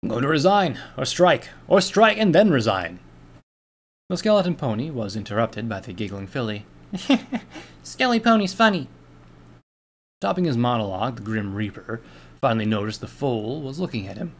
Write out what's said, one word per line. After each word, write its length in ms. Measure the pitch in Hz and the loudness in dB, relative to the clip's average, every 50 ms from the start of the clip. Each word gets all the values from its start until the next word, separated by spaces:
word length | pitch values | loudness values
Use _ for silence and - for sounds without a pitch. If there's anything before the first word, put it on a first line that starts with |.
I'm 60 | - - | -6 -4
going 140 | 110 120 | -4 -2
to 60 | 127 139 | 0 0
resign, 500 | 160 151 135 185 202 208 190 165 113 - - - - | 0 2 4 4 4 4 2 0 -2 -6 -12 -14 -8
or 80 | - 131 | -6 -6
strike, 460 | - - - 175 180 156 120 - - - - - - | -4 2 4 6 6 4 2 0 -10 -20 -20 0 4
or 120 | - 190 | 4 4
strike 380 | 185 - - 196 220 220 208 208 | 4 2 4 4 6 6 6 4
and 160 | 220 196 147 | 2 4 6
then 160 | 170 214 208 | 6 6 6
resign." 480 | 160 127 107 110 98 95 90 82 90 90 - - - - - - - - _ _ _ _ _ _ _ _ _ _ _ _ _ _ | 4 2 2 2 0 0 -2 -6 -10 -12 -20 -20 -20 -20 -20 -20 -20 -20 _ _ _ _ _ _ _ _ _ _ _ _ _ _
The 80 | 180 | -8
skeleton 400 | 175 - 220 214 202 180 180 165 | -2 2 4 4 4 4 2 -2
pony 340 | - - 127 107 107 131 165 | -2 -2 -2 -2 -2 -4 -6
was 240 | 151 123 107 98 98 | -4 -6 -6 -4 -6
interrupted 540 | 110 98 - 101 107 117 110 - 107 110 117 | -8 -6 -2 0 0 0 0 -2 -6 -6 -6
by 120 | 104 95 | -6 -6
the 120 | 95 - | -8 -10
giggling 340 | 92 87 110 98 98 98 98 | -8 -8 -8 -8 -6 -10 -10
filly. 400 | 92 - 139 120 110 107 104 101 - - - - - | -8 -6 -6 -4 -4 -6 -8 -10 -16 -20 -20 -16 -10
<laughs> 920 | - 180 - - 277 262 - - - 233 - - - 311 - - - - - | -10 -10 0 0 0 0 0 -6 -10 -10 -10 -10 -18 -18 -18 -18 -20 -20 -16
"Skelly 340 | - - - 262 254 240 226 | -16 -4 -2 0 2 2 2
pony's 360 | 226 240 226 220 202 185 - | 4 4 4 4 2 0 0
funny." 340 | - 226 220 202 175 131 - - - - - - - - - - - - - - - _ _ _ _ _ _ _ _ _ _ _ _ | 2 4 4 4 2 -6 -8 -14 -20 -20 -20 -20 -20 -20 -20 -20 -20 -20 -20 -20 -20 _ _ _ _ _ _ _ _ _ _ _ _
Stopping 260 | - 196 190 185 180 | -2 -2 0 2 2
his 100 | 160 131 | 2 2
monologue, 600 | 117 120 123 123 113 107 98 92 92 107 123 123 | 2 2 2 2 0 0 -2 -4 -4 -4 -4 -4
the 60 | 117 | -6
Grim 320 | 104 107 110 110 101 98 98 | -6 -4 -4 -4 -4 -4 -4
Reaper 460 | 101 107 101 - - - - 110 113 - - - - - - - - | -4 -4 -6 -6 -10 -10 -10 -10 -10 -10 -18 -20 -20 -20 -20 -10 -2
finally 260 | - 131 113 110 107 | 0 0 2 2 0
noticed 340 | 107 107 107 101 107 107 - | 0 0 0 -2 -4 -6 -8
the 60 | - | -10
foal 560 | 117 - - 139 139 123 110 104 110 131 160 | -12 -8 -4 -2 -2 -2 -2 -4 -6 -8 -8
was 160 | 147 131 135 156 | -8 -10 -6 -6
looking 300 | 185 165 - 113 95 95 | -6 -6 -6 -8 -8 -8
at 80 | 92 | -10
him. 180 | - - 170 - - | -10 -10 -10 -10 -16